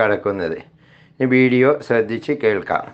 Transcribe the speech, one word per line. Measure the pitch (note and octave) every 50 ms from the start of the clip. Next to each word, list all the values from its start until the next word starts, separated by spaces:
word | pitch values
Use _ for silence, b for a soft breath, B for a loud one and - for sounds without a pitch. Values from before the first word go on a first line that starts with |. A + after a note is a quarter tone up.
കടക്കുന്നത്. | A2 G#2+ G#2 F#2 - G#2 G2 G2 F2 D#2+ D#2+ - - _ _ b b b b b b b b b
ഈ | C3 B2+ B2+
വീഡിയോ | B2+ C3 B2+ B2 B2 B2+ C#3 D3 - -
ശ്രദ്ധിച്ച് | - A#2+ A#2 G#2+ G#2 A2+ A2 - - D3 C#3+
കേൾക്കാം. | - A2 G#2 F#2+ - - F2 - - -